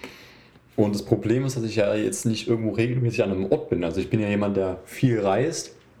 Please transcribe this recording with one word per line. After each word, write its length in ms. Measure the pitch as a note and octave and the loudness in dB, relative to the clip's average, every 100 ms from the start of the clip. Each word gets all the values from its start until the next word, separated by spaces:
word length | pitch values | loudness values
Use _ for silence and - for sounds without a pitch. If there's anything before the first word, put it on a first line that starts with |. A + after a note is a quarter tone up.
| - - - - - - _ - | -20 -20 -20 -20 -20 -20 _ 2
Und 180 | G#2 | 2
das 100 | G2+ | 2
Problem 400 | - G2+ G#2+ B2 | 0 0 2 0
ist, 120 | C3+ C3 | 0 -2
dass 80 | |
ich 120 | A2+ G#2+ | -2 0
ja 180 | G2+ | 2
jetzt 300 | G#2+ G#2+ G#2 A#2 | 2 0 -2 -2
nicht 220 | A2 - | -2 0
irgendwo 220 | A2+ A2 | 0 0
regelmäßig 520 | G2+ A#2 B2+ A#2+ G2+ | 0 0 2 0 0
an 80 | G#2 | 0
einem 200 | F#2 G2 | 0 0
Ort 160 | - - | 0 0
bin. 140 | E2+ | -2
Also 160 | E2+ F2+ | -2 -2
ich 100 | F#2 | -2
bin 100 | G#2+ | 0
ja 80 | G#2 | 0
jemand, 280 | G#2 G2+ G2 | 0 0 0
der 220 | F#2+ F#2 | -2 -4
viel 360 | - - C3 A2+ | -10 0 2 2
reist. 560 | G2 G2+ D3+ D#3+ - - - - | 2 2 0 -4 -10 -16 -20 -20